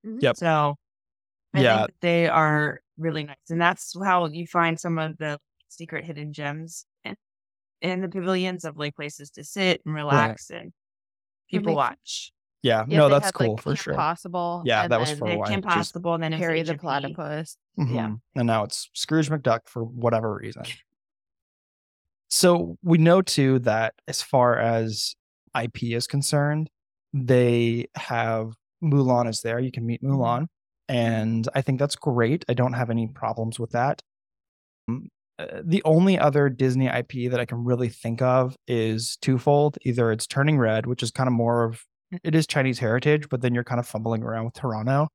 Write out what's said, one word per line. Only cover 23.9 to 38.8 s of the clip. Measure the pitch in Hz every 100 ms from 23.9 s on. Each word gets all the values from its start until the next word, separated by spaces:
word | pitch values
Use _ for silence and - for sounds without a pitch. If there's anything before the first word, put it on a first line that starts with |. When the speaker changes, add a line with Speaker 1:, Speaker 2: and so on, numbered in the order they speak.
| - -
Speaker 2:
as | -
far | - 131 123 117
as | 117 113 113 110 - - _ _ _
I | - 117
P | - 120
is | 117 -
concerned, | 143 143 147 147 151 160 _ _ _ _
they | 143 123 127 123 120 117 117 117
have | - - 120 113 113 113 113 _ _
Mulan | 165 143 131 123 120
is | 107
there. | 117 117
You | 131
can | 123 117
meet | 117
Speaker 3:
Mm-hmm. | 135 139
Speaker 2:
Mulan. | 117 120 160 _ _ _ -
And | 127 117 113 110 113 110
I | 139
think | 135 131
that's | 139 -
great. | - 123 113 160 -
I |
don't | 120 123
have | 123 117
any | 113 110
problems | - 110 110 113 110
with | 113
that. | 120 131 - _ _ _ _ _ _ _ _ -
Mm, | 120 - _ _ -
uh, | - -
the | 165 180
only | 156 160 190 185
other | 147 143 143
Disney | 123 131 127 131
I | 123
P | 120 131 123
that | 123
I | 120
can | 120
really | 120 123 120
think | - 117 117
of | 127 127 127 131 -
is | 120